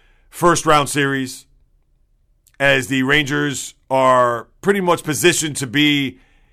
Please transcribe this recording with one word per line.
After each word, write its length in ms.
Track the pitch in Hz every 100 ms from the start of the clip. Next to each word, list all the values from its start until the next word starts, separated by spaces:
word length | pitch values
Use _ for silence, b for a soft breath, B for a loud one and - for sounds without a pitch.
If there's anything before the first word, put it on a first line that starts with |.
| b b b
first-round 600 | - 170 165 156 151 139
series 560 | 143 139 135 127 - - _ _ _ _ _ _ _ _ _ _ -
as 280 | 139 135 120
the 160 | 135
Rangers 680 | 131 147 135 147 147 127 - - -
are 600 | 131 131 127 120 117 - _
pretty 220 | 190 202
much 220 | 180 160
positioned 520 | 156 131 175 165 160 135
to 100 | 139
be 520 | 139 147 143 135 - b b b